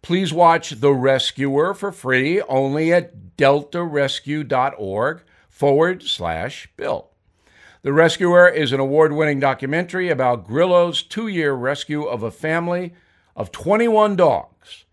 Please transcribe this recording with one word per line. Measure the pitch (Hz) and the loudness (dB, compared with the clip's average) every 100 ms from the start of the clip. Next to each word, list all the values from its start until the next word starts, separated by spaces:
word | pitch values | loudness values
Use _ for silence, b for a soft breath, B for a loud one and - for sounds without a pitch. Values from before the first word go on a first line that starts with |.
please | - 180 180 | -2 -2 -2
watch | 156 170 165 - | 4 4 4 -2
The | 110 139 | 0 2
Rescuer | 143 131 135 - - 139 139 175 | 2 2 0 -2 -4 -2 0 0
for | 196 202 | -4 -8
free | 180 131 127 139 185 | -8 -2 0 0 -2
only | - 131 135 147 160 | -2 -2 0 -2 2
at | 175 175 - - - | 0 0 -18 -20 2
delta | 139 147 143 175 | 4 4 -2 -8
rescue | 175 147 139 - 139 151 | -4 -2 -2 -4 -6 -8
dot | 139 131 135 - | -2 -2 -2 -4
org | 98 98 131 170 _ b b | -6 -2 -2 -4 _ b b
forward | _ 143 139 170 185 | _ 2 4 2 -2
slash | - 135 85 80 110 - - - | -6 -4 -4 -6 -8 -10 -20 -10
bill. | - - - _ _ _ b b b b | -6 -6 -8 _ _ _ b b b b
The | 139 | -2
Rescuer | 143 165 160 180 175 180 | 2 2 2 4 6 6
is | 156 139 | 4 -2
an | 135 | 0
award-winning | 135 147 156 147 156 139 | 0 2 2 2 -2 0
documentary | 139 131 135 160 175 185 180 | 0 -2 -4 -4 -4 -4 -2
about | 139 127 120 90 | 0 0 -2 -4
Grillo's | 127 180 175 175 147 | -2 2 4 2 -2
two-year | - 214 220 180 147 | -8 -8 -6 -2 -2
rescue | 131 127 143 - 147 | -2 -4 -6 -6 -6
of | 151 120 | -4 -6
a | 110 | -8
family | - 156 165 170 175 180 170 b b b - | -6 -4 -4 -2 -6 -6 _ b b b -10
of | - | -10
twenty-one | - 165 214 233 214 214 190 | -8 -2 0 2 4 2 4
dogs | 165 104 - _ _ - _ | 2 2 -4 _ _ -20 _